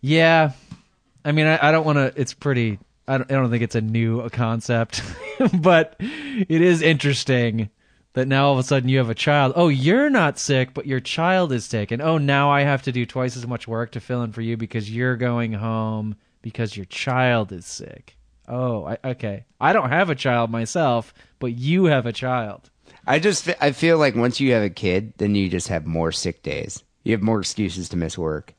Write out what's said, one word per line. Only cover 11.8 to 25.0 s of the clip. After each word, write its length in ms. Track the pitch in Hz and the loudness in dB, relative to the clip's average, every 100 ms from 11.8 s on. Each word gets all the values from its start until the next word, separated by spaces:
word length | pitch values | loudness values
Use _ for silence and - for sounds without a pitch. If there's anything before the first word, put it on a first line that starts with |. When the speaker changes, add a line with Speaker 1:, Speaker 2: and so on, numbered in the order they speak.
| 104 | -4
Speaker 1:
And, 100 | 117 | -2
oh, 160 | 156 160 | 0 0
now 320 | 143 139 143 | 2 2 4
I 100 | 143 | 2
have 220 | 143 139 | 2 0
to 80 | - | -2
do 140 | 123 117 | -4 -4
twice 300 | - 127 123 | -2 -4 -6
as 120 | 123 | -8
much 200 | 120 - | -8 -6
work 240 | 113 117 | -6 -6
to 60 | 123 | -8
fill 220 | - 123 | -6 -4
in 100 | 117 | -4
for 100 | 110 | -6
you 160 | 113 113 | -4 -4
because 340 | 113 117 104 | -4 -6 -6
you're 240 | 113 127 123 | -2 -2 0
going 360 | 123 120 117 | 0 0 -2
home 640 | 110 113 113 110 110 107 104 _ _ | -4 -4 -4 -4 -4 -6 -10 _ _
because 360 | 117 110 113 101 | -16 -6 -6 -6
your 80 | 92 | -12
child 680 | - - 127 127 120 104 | -8 -4 0 2 2 -2
is 140 | 92 85 | -8 -12
sick." 500 | - - - - _ _ _ - | -16 -16 -18 -20 _ _ _ -10
Oh, 380 | 123 127 113 78 | -4 -2 -4 -6
I, 120 | 113 135 | -8 -6
okay. 340 | 123 110 98 - _ | -6 -6 -8 -12 _
I 120 | 143 | 2
don't 160 | 180 131 | 2 2
have 200 | 151 185 | 0 0
a 60 | 139 | 0
child 360 | 135 120 117 | 0 0 0
myself, 640 | 117 113 180 151 120 113 _ _ _ | -2 -4 0 2 0 -2 _ _ _
but 140 | 127 | -8
you 320 | 120 131 180 180 | -4 0 4 4
have 200 | 143 120 | 4 0
a 60 | |
child. 560 | 113 127 127 110 98 _ _ _ - - | -4 -4 -4 -4 -10 _ _ _ -16 0
Speaker 2:
I 100 | 147 | 2
just 260 | 185 190 165 | 2 0 -2
fe-, 100 | 175 | 0
I 100 | 147 | 0
feel 260 | 131 165 165 | 2 2 4
like 180 | 147 117 | 4 2
once 240 | 120 120 | 0 2
you 100 | 135 | 2
have 120 | 120 | 2
a 60 | 104 | 0
kid, 440 | 85 101 90 | -2 0 0